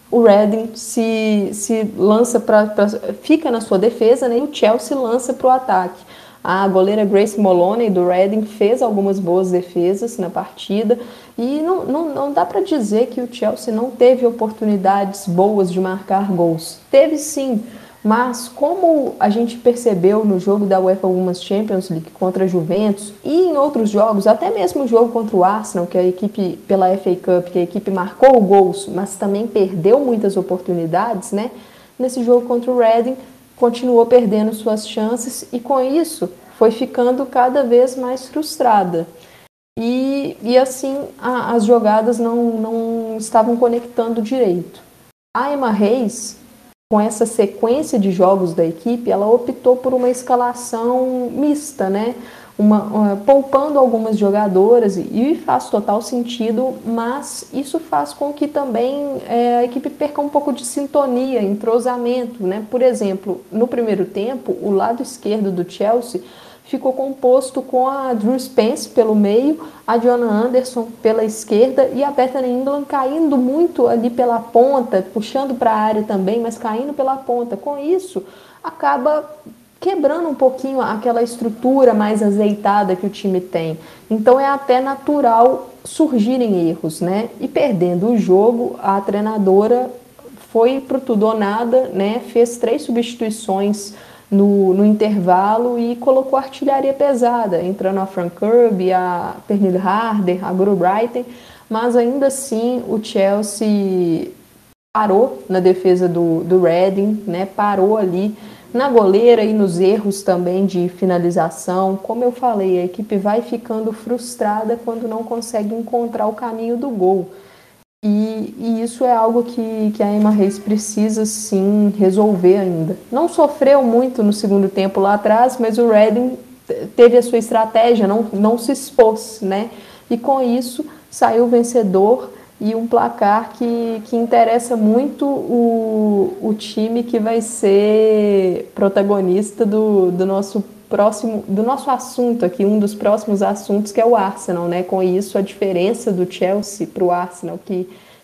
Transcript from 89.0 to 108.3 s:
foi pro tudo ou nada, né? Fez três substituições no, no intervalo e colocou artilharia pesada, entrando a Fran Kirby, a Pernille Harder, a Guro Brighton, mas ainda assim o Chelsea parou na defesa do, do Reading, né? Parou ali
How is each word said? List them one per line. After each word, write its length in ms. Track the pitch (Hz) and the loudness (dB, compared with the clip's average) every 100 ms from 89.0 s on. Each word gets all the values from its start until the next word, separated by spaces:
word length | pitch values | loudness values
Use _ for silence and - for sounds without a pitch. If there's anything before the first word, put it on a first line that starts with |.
| 196 202 214 220 190 190 214 240 247 - - - - - - | -2 -4 -2 -2 2 4 4 2 -2 -10 -20 -20 -20 -20 -4
foi 320 | 226 233 269 | 2 2 0
pro 180 | 262 262 | -4 -6
tudo 280 | 262 214 220 | -2 0 0
ou 100 | 220 | 0
nada, 520 | 202 214 240 254 254 | -2 -2 0 0 0
né? 300 | 185 196 226 233 | -2 -2 -4 -2
Fez 240 | 233 240 240 | 0 0 0
três 240 | 226 285 | -2 -2
substituições 1120 | - 240 233 - 220 214 - 190 202 208 - - - - - | -2 -2 -2 -4 -6 -6 -4 -2 0 -2 -6 -18 -20 -20 -2
no, 420 | 202 202 202 190 | 2 4 4 4
no 100 | 190 | 4
intervalo 920 | 208 214 214 208 175 180 202 220 240 240 | 4 4 2 0 2 2 2 0 0 -2
e 180 | 233 240 | -4 -2
colocou 420 | 254 262 269 269 | 2 2 2 -2
artilharia 540 | 269 - 277 269 269 | -4 -6 -2 0 0
pesada, 680 | 269 285 254 240 240 220 170 | 0 0 2 2 0 0 -2
entrando 380 | 180 196 190 190 | -2 -4 -2 -2
a 80 | 190 | -4
Fran 220 | 190 175 | -4 -6
Kirby, 600 | - 208 233 240 190 185 | -4 2 4 4 2 0
a 440 | 185 180 175 170 - - | 0 0 -4 -6 -10 -4
Pernille 300 | 202 196 180 | 0 0 0
Harder, 640 | 185 202 226 214 180 180 | 0 0 0 -2 -2 -2
a 80 | 185 | -2
Guro 240 | 185 196 190 | 0 0 2
Brighton, 500 | 175 202 240 247 247 - - - - | 2 0 -2 -6 -10 -14 -20 -20 -8
mas 260 | 220 240 240 | -4 0 2
ainda 320 | 233 277 269 | 0 0 -2
assim 560 | 262 - 220 233 247 - | -2 -6 -4 -2 -4 -4
o 120 | 220 | -6
Chelsea 1300 | 214 214 196 202 214 - 214 208 196 185 175 165 - - _ _ _ _ _ | -4 -2 0 0 -4 -4 0 0 0 0 0 -2 -4 -14 _ _ _ _ _
parou 520 | 220 214 190 262 - - | -2 2 4 2 0 -4
na 120 | 185 | 2
defesa 480 | 185 185 185 180 180 | 4 4 2 2 2
do, 360 | 170 170 165 | 0 0 0
do 180 | 165 185 | 2 2
Reading, 600 | 180 170 190 190 202 214 208 | 4 2 2 0 -2 -2 -4
né? 180 | 175 190 | -6 -6
Parou 520 | - 208 196 190 220 | -2 -2 2 2 2
ali 380 | 190 175 208 | 0 -2 -4